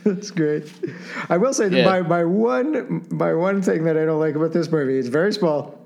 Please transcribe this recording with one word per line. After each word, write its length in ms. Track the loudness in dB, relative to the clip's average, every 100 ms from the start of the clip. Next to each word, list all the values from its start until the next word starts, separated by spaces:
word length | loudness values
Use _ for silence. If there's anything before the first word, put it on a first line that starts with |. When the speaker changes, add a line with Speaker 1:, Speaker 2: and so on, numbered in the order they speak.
Speaker 1:
That's 260 | -2 -2 -6
great. 400 | -2 0 -2 -6 -10 -10 -10 -12 -12 -2
I 60 | 0
will 140 | 2
say 140 | 0 0
that 80 | 4
Speaker 2:
Yeah. 80 | 4
Speaker 1:
my, 160 | 4
my 220 | 2 2
one, 840 | 2 2 2 0 0 -2 -4 -6 -4
my 220 | -2 0
one 280 | 2 0 0
thing 220 | 0 0
that 120 | 2 2
I 80 |
don't 160 | 2 0
like 140 | 0
about 180 | 0 0
this 180 | 0 0
movie, 280 | 0 0 0
it's 100 | 0
very 240 | 0 0
small 460 | 0 0 0 -4 -14